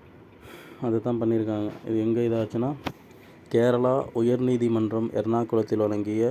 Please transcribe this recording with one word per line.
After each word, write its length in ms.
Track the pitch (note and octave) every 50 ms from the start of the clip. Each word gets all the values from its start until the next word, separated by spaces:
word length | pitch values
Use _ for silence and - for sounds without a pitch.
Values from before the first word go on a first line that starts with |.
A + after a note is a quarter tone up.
| - - - - - - - - - - - - - - - -
அதை 160 | B2 A#2 A2 A2+
தான் 200 | - B2 A#2+ A2+
பண்ணியிருக்காங்க. 500 | A2+ A2+ A#2 A2 A2 A2 A2 G#2 G#2+ G#2 - - -
இது 120 | A2 A2 A2
எங்க 200 | A2 A2+ A2+ A#2+
இதாச்சுன்னா, 500 | A#2+ A2+ A#2 A2+ A2 - - A#2 B2 C#3 D3 C3 - - - - - - - - - - - - - -
கேரளா 440 | - A#2 A#2+ B2 A#2+ B2 B2 B2+ C3 C#3 B2+ - -
உயர்நீதிமன்றம் 920 | A#2+ A#2 A#2+ B2 B2 B2+ B2+ B2 A#2 A#2+ A#2 A2+ A2 A2 G#2+ A2+ A2+ A2+ A2
எர்ணாகுளத்தில் 720 | - A2 G#2+ A2 A2+ A#2+ A#2 - A#2 A2 G#2+ - G#2+ G#2+ G#2+
வழங்கிய 380 | G#2 G#2+ G#2 G2+ G#2+ G#2+ A2 A2+ B2